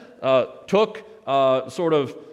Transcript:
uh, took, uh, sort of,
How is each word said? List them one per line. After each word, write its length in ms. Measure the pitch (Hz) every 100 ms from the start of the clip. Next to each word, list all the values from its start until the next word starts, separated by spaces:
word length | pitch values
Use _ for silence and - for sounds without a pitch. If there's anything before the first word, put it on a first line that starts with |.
| - -
uh, 220 | 131 131 117 - -
took, 380 | - 214 - - - -
uh, 420 | 139 135 131 131
sort 240 | - 165
of, 240 | 160 - - -